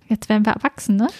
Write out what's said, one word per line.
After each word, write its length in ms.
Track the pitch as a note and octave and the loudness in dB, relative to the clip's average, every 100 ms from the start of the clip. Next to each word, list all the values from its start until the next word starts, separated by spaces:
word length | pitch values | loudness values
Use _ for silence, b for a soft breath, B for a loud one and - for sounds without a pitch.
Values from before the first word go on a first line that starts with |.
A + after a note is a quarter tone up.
| - | -4
jetzt 200 | A3 - | -4 0
werden 160 | G#3+ | 0
wir 100 | G#3+ | 2
erwachsen, 420 | G#3+ C#4 - - G3+ | 0 -2 -4 -2 0
ne? 100 | B3+ - | 0 -2